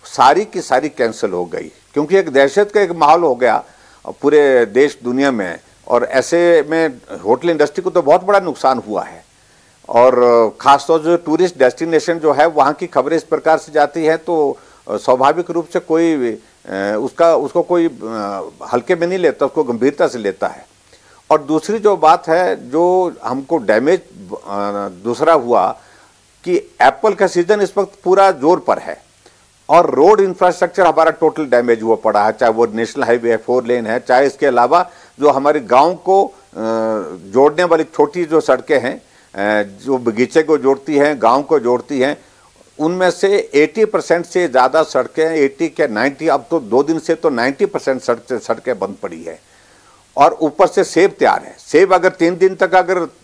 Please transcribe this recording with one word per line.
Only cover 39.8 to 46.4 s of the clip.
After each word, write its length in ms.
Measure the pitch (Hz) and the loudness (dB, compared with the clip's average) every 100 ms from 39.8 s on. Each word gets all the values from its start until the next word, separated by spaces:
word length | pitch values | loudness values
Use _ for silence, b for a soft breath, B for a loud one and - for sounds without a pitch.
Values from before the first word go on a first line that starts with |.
| 123 131 | -6 -2
बगीचे 440 | 120 107 123 160 | -2 -2 0 0
को 160 | 151 151 | 0 0
जोड़ती 380 | 127 135 - 143 | 0 -2 -2 0
हैं, 260 | 147 139 | 0 2
गांव 200 | 113 131 | 2 0
को 160 | 139 156 | 0 -2
जोड़ती 420 | 117 123 - 143 | 0 -2 -4 -4
हैं, 160 | 131 147 b b b _ _ - | -2 -4 b b b _ _ -6
उनमें 320 | 156 185 185 | -6 0 -2
से 400 | 175 196 202 - | 0 0 0 0
एटी 300 | 139 156 220 | 0 0 0
परसेंट 420 | 220 185 - 170 170 | 0 -2 -2 -4 -2
से 220 | 185 170 | -4 0
ज़्यादा 340 | 127 127 156 | 2 2 2
सड़कें, 480 | 156 135 117 - 160 | 0 -2 -2 -2 -2
एटी 380 | 160 139 139 165 | 0 -2 -2 -6
के 200 | 160 147 | -2 -4
नाइंटी, 400 | 104 131 139 156 | 0 -2 -2 -2
अब 180 | 143 | -2